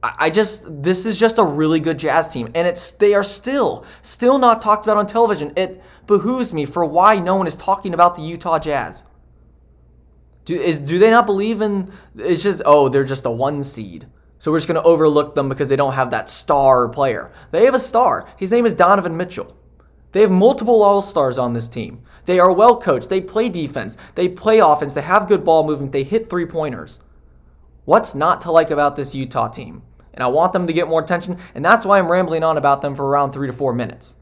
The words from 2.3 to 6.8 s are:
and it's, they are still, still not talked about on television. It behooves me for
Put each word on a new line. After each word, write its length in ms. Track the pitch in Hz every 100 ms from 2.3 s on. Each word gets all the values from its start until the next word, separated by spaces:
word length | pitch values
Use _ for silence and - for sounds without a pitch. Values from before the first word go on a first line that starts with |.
| 127 113
and 140 | 165 175
it's, 240 | 175 -
they 220 | - 208
are 100 | 202
still, 640 | 202 - 247 277 202 85 - -
still 360 | - - 240 269
not 240 | 247 226
talked 240 | 220 214 214
about 120 | 208
on 100 | 202
television. 460 | 226 233 190 147 180
It 260 | 185 - - - -
behooves 440 | 202 185 254 247
me 140 | 160 143
for 180 | 175